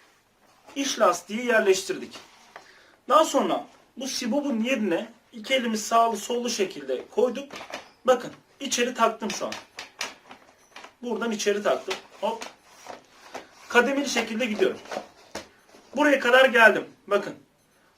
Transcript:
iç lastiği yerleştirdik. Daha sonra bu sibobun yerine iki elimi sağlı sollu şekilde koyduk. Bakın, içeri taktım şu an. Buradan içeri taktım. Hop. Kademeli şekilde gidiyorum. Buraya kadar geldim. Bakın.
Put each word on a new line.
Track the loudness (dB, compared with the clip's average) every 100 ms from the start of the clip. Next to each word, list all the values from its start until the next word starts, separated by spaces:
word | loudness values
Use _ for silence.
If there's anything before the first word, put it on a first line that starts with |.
| _ _ _ _ _ _ -14 -8
iç | -6 2
lastiği | 2 2 -4 -6 0
yerleştirdik. | 2 4 2 0 -8 -8 -16 -20 -20 _ -20 -20 _ _ _ 2
Daha | 4
sonra | 4 2 0 -2 -6 -18 _ -12
bu | -8
sibobun | -6 -2 -2 -2 -2
yerine | -2 -2 0 -2 -4 -14 _
iki | -18 -2
elimi | -2 0 -4
sağlı | 0 2 2 0
sollu | -4 -4 -4
şekilde | -2 -4 -4 -6 -6 -4
koyduk. | 0 0 -2 -10 -14 -14 -16 -18 _
Bakın, | 2 2 0 -16 _ _
içeri | -6 -2 -2
taktım | 0 0 0 -6
şu | -6 -8
an. | -8 -14 -20 -20 -14 -14 -14 _ -20 _ _ _ -20 -20 _
Buradan | -8 -6 -4
içeri | -2 -2 -2
taktım. | 0 -2 -4 -10 -12 -8
Hop. | -6 -6 -10 -16 _ -20 -20 -20 _ _ -20 -18 -20 -20 0
Kademeli | 2 2 0 -2
şekilde | -4 -4 -4 -4
gidiyorum. | 0 0 0 -8 -12 -12 -20 -18 -16 -16 _ _ -20 _ 0
Buraya | 4 4
kadar | 6 6
geldim. | 6 8 6 6 -2 -14 -2
Bakın. | -2 -2 -10 _ _ _ _ _